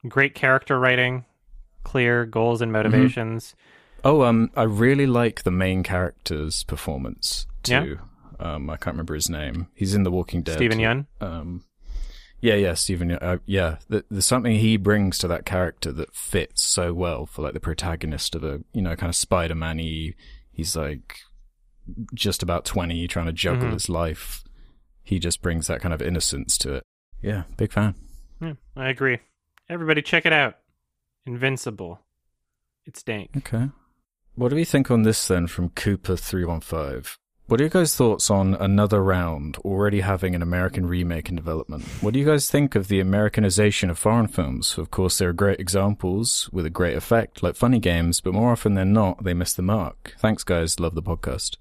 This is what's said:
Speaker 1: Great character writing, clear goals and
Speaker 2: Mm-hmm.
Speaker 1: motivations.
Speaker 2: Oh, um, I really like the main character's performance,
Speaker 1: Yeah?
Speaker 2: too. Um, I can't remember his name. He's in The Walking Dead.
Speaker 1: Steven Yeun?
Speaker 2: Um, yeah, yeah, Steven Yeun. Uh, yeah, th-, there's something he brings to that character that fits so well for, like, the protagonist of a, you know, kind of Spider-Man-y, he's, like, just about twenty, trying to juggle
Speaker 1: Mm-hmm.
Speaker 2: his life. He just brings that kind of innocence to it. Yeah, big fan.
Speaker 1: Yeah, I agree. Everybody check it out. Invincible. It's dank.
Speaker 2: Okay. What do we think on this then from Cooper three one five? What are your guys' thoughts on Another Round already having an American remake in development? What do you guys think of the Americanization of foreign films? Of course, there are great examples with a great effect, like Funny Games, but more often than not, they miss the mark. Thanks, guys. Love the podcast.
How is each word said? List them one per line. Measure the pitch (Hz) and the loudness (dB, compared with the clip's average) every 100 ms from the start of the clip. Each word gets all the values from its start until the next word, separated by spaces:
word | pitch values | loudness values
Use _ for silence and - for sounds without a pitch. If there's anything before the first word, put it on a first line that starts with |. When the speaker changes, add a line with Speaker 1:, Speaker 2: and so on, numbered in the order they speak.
| 123 | 0
Speaker 1:
Great | 135 139 | 2 2
character | - 135 131 - 135 | 2 4 4 2 2
writing, | 127 123 127 127 120 _ _ - - - | 4 4 2 -2 -8 _ _ -20 -20 -14
clear | - 135 120 120 | -4 0 2 2
goals | 113 110 117 113 | 0 0 2 2
and | 117 | 0
Speaker 2:
Mm-hmm. | 110 110 | 2 4
Speaker 1:
motivations. | 127 127 123 113 113 - _ _ - _ - | 6 6 2 -6 -6 -10 _ _ -20 _ 0
Speaker 2:
Oh, | 135 151 | 4 6
um, | 123 113 113 - | 6 6 4 2
I | |
really | 113 104 120 139 139 | 0 4 4 6 4
like | 120 117 - | 4 2 0
the | - | 0
main | 90 95 95 | 2 2 0
character's | 90 92 90 - - 76 78 - | 0 -2 -2 -6 -6 -4 -4 -6
performance, | - - - 69 62 - - - - - - | -6 -6 -6 -6 -8 -6 -6 -6 -8 -8 0
Speaker 1:
Yeah? | 127 | 0
Speaker 2:
too. | 151 - - _ - - | 0 -8 -12 _ -20 -10
Um, | 85 76 69 | -8 -6 -8
I | 78 | -6
can't | - | -6
remember | 80 80 | -6 -6
his | 76 - | -4 -4
name. | 80 73 87 87 | -4 -6 -6 -10
He's | _ 98 | _ 0
in | 101 | 2
The | 92 | 2
Walking | 90 - 90 | 0 -2 -4
Dead. | 80 80 | -4 0
Speaker 1:
Steven | 117 110 | 0 2
Yeun? | 113 127 143 - | 2 0 -4 -10
Speaker 2:
Um, | 95 82 78 87 _ _ - - - - - - | -10 -8 -10 -12 _ _ -12 -10 -10 -12 -20 -2
yeah, | 120 | 2
yeah, | 104 95 | 4 2
Steven | 82 - 90 87 | 0 -2 -2 -2
Yeun. | 85 | -2
Uh, | 87 90 - | -2 -4 -2
yeah, | 98 85 80 - | 0 0 -4 -4
th-, | 107 - | -4 -4
there's | 101 - | -2 0
something | 127 120 110 | 2 2 4
he | 110 110 | 4 4
brings | 98 104 98 - | 4 2 2 0
to | 87 | -2
that | 85 - | -4 -2
character | 92 87 - 82 | -2 -2 -4 -8
that | 69 73 | -6 -8
fits | - - 92 78 - | -10 -4 -4 -2 -4
so | - - 87 | -2 0 0
well | 85 90 67 76 | -2 -2 -4 -8
for, | - | -8
like, | 76 | -8
the | - | -6
protagonist | - 78 92 82 80 73 - 82 | -6 -4 -4 -4 -6 -6 -6 -6
of | |
a, | 76 71 - | -6 -8 -8
you | 113 | -4
know, | 90 | -2
kind | 82 87 | -2 -4
of | 85 | -2
Spider-Man-y, | - 92 82 82 80 80 80 78 80 - - - _ | 0 0 0 -4 -4 -4 -6 -6 -8 -10 -18 -20 _
he's, | - 80 82 | -8 -6 -4
like, | 73 76 - - - - - _ _ _ - - 110 | -4 -8 -12 -20 -20 -20 -20 _ _ _ -16 -12 -12
just | 120 104 - | -4 -2 -2
about | 87 87 | -2 -4
twenty, | - 98 85 82 85 | -2 -2 -2 -2 -4
trying | 87 82 | -2 -4
to | |
juggle | 80 90 123 | -2 0 0
Speaker 1:
Mm-hmm. | 120 | 0
Speaker 2:
his | 110 - | -2 -4
life. | 82 82 76 - - - - - _ _ _ - | -2 -2 -4 -10 -12 -14 -20 -20 _ _ _ -4
He | 95 | -2
just | 85 - | -2 -2
brings | 90 82 78 | -2 -2 -2
that | 65 | -4
kind | 90 | -2
of | 78 | -2
innocence | - 85 - - - - | -2 -2 -2 -4 -4 -2
to | 67 | -2
it. | 67 - _ _ - | -6 -8 _ _ -10
Yeah, | 101 92 82 - | -6 -6 -8 -4
big | 110 | -2
fan. | - 104 92 - - - - | 0 0 -2 -14 -20 -20 -12
Speaker 1:
Yeah, | 165 143 - | -12 -12 -16
I | - 131 | -6 -4
agree. | 131 135 120 _ _ _ _ _ | 0 0 0 _ _ _ _ _
Everybody | 170 160 151 | -6 0 0
check | 143 170 | 2 2
it | 165 | 4
out. | 156 131 - _ _ _ _ _ _ 135 | 4 2 -2 _ _ _ _ _ _ -12
Invincible. | 120 135 131 - 104 90 87 _ _ _ _ _ _ _ _ | -2 -2 -2 -6 -8 -12 -14 _ _ _ _ _ _ _ _
It's | - - | -20 -14
dank. | - 107 - 139 | -8 -8 -6 -10
Speaker 2:
Okay. | - 113 135 - _ _ _ _ _ | -4 -2 -2 -6 _ _ _ _ _
What | - 123 | -2 0
do | 143 | 2
we | |
think | 170 147 131 | 2 2 4
on | 120 | 4
this | 110 110 - | 4 2 2
then | 90 87 | 0 0
from | - 87 | -2 -4
Cooper | - 104 98 - 90 | -2 0 0 -2 -4
three | - 92 | -2 -4
one | 85 82 | -2 -4
five? | - 82 71 62 - - _ _ - | -4 -6 -6 -8 -12 -18 _ _ 0
What | 120 | 2
are | |
your | 156 | 4
guys' | 185 165 | 2 2
thoughts | - 123 104 - | 4 2 2 2
on | 101 95 | 2 4
Another | 95 98 101 104 104 | 2 2 4 4 4
Round | 95 92 87 78 76 69 | 4 2 0 -2 -6 -8
already | - 98 101 101 | -4 0 2 2
having | 92 95 92 | 0 0 0
an | 87 | -2
American | 85 90 92 - 87 | 0 0 0 -2 -2
remake | 90 87 82 78 | 0 -2 -4 -6
in | 85 | -6
development? | 80 80 - 76 - - | -4 -6 -6 -10 -10 -4
What | 104 | 0
do | 123 | 2
you | |
guys | 143 147 - | 4 2 2
think | 143 143 | 2 2
of | 104 95 | 0 2
the | 98 | 2
Americanization | 95 101 107 - 104 95 104 - 95 | 4 4 2 4 2 4 4 4 0
of | 82 | 2
foreign | 107 117 107 | 2 4 2
films? | - 73 65 - - | 0 -2 -2 -4 -4
Of | 80 | -4
course, | - 92 - | 0 0 2
there | 90 | 0
are | |
great | 85 101 98 | 2 2 2
examples | 92 95 98 101 92 98 120 - - | 0 2 2 0 -2 0 0 -2 -2
with | 92 | -4
a | 80 | -4
great | 85 87 - | 0 0 0
effect, | - 113 107 - | 2 2 2 -2
like | 87 | -4
Funny | - 120 123 | 2 4 4
Games, | 92 85 85 85 | 4 2 2 0
but | 92 | 0
more | 95 120 | 2 2
often | 117 107 | 2 2
than | 98 95 | 2 4
not, | 107 98 - | 4 4 0
they | 95 | -2
miss | 87 87 | -2 -2
the | - | -2
mark. | 90 107 78 - - - | 0 0 -2 -10 -20 -2
Thanks, | 110 110 | 0 0
guys. | - 87 82 - | 0 0 0 -2
Love | 85 | -2
the | 82 | -2
podcast. | 85 82 - 64 - - | -4 -4 -4 -6 -8 -10